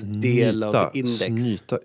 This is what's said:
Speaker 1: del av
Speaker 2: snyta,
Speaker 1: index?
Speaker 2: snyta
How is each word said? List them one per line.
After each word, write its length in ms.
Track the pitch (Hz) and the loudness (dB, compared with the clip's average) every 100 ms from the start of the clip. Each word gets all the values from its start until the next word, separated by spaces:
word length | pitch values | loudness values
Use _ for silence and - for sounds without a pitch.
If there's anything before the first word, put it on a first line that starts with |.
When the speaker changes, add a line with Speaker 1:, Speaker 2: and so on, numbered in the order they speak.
Speaker 1:
del 600 | 104 104 123 120 113 110 | -6 -2 2 4 4 2
av 100 | 107 | 0
Speaker 2:
snyta, 180 | 107 90 | 0 0
Speaker 1:
index? 260 | 139 123 113 117 113 | -2 -2 -2 -2 0
Speaker 2:
snyta 340 | 123 101 - 123 | 0 -2 -4 -6